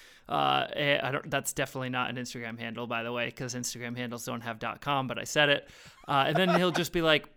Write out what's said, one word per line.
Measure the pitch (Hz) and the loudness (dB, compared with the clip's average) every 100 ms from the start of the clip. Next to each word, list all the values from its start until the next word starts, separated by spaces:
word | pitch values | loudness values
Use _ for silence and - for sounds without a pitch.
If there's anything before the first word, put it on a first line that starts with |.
| - - - | -20 -18 -4
Uh, | 147 - - - | 0 2 2 0
eh, | - 143 143 | 0 2 2
I | 127 | 0
don't, | 139 - | -4 -2
that's | 139 127 | -4 -2
definitely | - 131 135 127 | -4 -4 -4 -4
not | 127 123 | -2 -4
an | 123 | -4
Instagram | 123 123 117 117 | -8 -8 -10 -8
handle, | 117 113 120 | -8 -6 -4
by | 117 | -4
the | 117 | -2
way, | 120 120 | -2 -4
'cause | - 127 123 | -4 -6 -4
Instagram | 120 117 120 120 | -6 -6 -8 -6
handles | 120 120 | -6 -6
don't | 127 120 | -8 -6
have | 117 110 | -6 -6
dot | 117 - | -6 -6
com, | 143 139 131 | -2 0 0
but | 113 | -4
I | - | -2
said | 151 147 | 4 4
it. | 139 - - - - - | 4 -2 -18 -20 -14 0
Uh, | 143 139 | 2 4
and | 160 | 4
then | 185 175 | 6 6
he'll | 180 | 4
just | 170 170 | 2 0
be | 175 | 2
like, | 160 151 - | 4 4 2